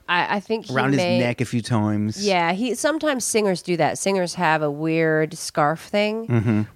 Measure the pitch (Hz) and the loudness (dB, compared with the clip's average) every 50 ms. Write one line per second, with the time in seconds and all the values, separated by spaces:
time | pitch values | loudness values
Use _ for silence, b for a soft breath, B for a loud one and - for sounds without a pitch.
0 | - - 175 175 156 - - 208 185 - 220 226 - 202 127 131 127 135 139 139 | -4 -2 0 0 0 0 -2 -4 -2 -4 -4 -4 -4 -2 0 2 2 2 2 2
1 | 180 175 175 131 123 120 123 - 123 - - 120 104 - 123 110 104 107 104 104 | 2 2 2 2 2 0 0 -2 -2 -2 -2 -2 -2 0 0 0 2 2 0 0
2 | 104 107 110 196 202 202 190 175 170 165 180 190 240 254 214 - - 294 302 320 | -2 -2 -2 -2 0 0 2 2 2 0 0 -2 -2 -2 -2 0 0 0 0 0
3 | 311 302 277 247 - - - 220 208 202 185 165 - - 180 160 151 127 - - | 0 -2 -2 -2 -2 0 0 2 2 2 0 -2 -2 -2 0 2 2 0 0 0
4 | - 196 196 190 180 165 - 180 180 160 156 156 151 147 143 147 156 160 160 160 | -2 0 0 0 0 -2 -2 0 2 2 2 2 0 -2 -2 -2 -2 0 2 2
5 | 165 160 156 156 156 156 165 - - - - - 151 147 160 160 - - - 208 | 2 2 2 2 0 -2 -4 -8 -10 -6 0 0 2 2 0 -2 -6 -4 -2 0
6 | 208 208 214 226 226 233 120 113 101 120 107 104 107 - - | 0 0 -2 -4 -4 0 0 0 2 2 2 0 0 -2 -4